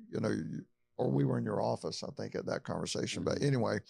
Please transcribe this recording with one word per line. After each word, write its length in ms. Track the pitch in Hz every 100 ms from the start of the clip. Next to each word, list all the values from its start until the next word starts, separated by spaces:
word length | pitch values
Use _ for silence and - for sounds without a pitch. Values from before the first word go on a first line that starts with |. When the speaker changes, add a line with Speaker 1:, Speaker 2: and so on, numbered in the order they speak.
| 220
Speaker 1:
you 80 | -
know, 100 | 110
you, 340 | 107 - - - _ _ -
or 120 | 127
we 140 | 139 135
were 140 | 123
in 40 |
your 180 | 113 104
office, 420 | 113 117 80 -
I 80 | -
think, 240 | - 107 -
at 100 | -
that 180 | -
conversation. 600 | - 85 - - - -
But 140 | - -
Speaker 2:
Mm-hmm. 100 | 143
Speaker 1:
anyway, 320 | 131 104 104